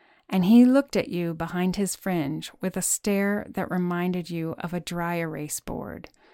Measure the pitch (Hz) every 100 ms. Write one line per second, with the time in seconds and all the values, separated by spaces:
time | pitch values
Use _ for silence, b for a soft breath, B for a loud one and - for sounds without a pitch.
0 | b b b 190 180 240 247 269 269 202
1 | - 175 170 160 165 180 185 190 190 -
2 | 196 175 139 156 - - 185 170 - -
3 | 214 196 202 208 - - - 185 175 175
4 | 180 180 170 170 160 - 170 175 - 175
5 | 170 170 160 151 151 - - - - -
6 | - b b